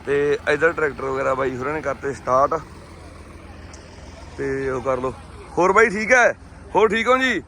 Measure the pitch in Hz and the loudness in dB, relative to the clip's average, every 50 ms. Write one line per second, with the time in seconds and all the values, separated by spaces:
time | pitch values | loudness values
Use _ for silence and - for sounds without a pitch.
0 | - 131 143 143 143 147 143 - - - 151 151 156 165 165 160 156 143 127 120 | -4 -2 0 0 2 0 0 -2 0 -2 0 2 2 0 0 0 -2 -4 -4 -4
1 | 131 135 135 135 135 135 135 131 135 131 131 123 127 139 151 156 147 143 135 110 | -6 -6 -4 -2 -2 -2 -2 0 -2 -4 -4 -4 -6 -6 -6 -6 -6 -6 -8 -6
2 | - 139 127 - - 131 127 131 139 143 160 160 156 - - - - - - - | -6 -8 -8 -6 -2 0 2 4 4 2 0 -4 -6 -10 -18 -20 -20 -20 -20 -20
3 | - - - - - - - - - - - - - - - - - - - - | -20 -20 -20 -20 -20 -20 -20 -20 -20 -20 -20 -20 -20 -20 -20 -20 -20 -20 -20 -20
4 | - - - - - - - - 139 135 135 135 135 135 131 131 117 135 131 127 | -20 -20 -20 -20 -20 -18 -10 -8 -6 -6 -4 -4 -4 -4 -4 -4 -4 -4 -4 -2
5 | 127 131 117 - - - - - - - - 156 175 185 190 208 226 240 180 214 | -4 -6 -8 -8 -16 -20 -20 -20 -16 -6 -2 0 2 4 6 6 4 4 2 -2
6 | 220 190 254 247 233 180 120 - - - - - - - - 180 214 226 196 226 | 2 4 4 6 6 4 2 -2 -12 -20 -20 -20 -10 -2 0 2 2 2 2 0
7 | 226 233 254 254 262 262 233 160 120 | 2 2 2 2 2 0 -2 -4 -6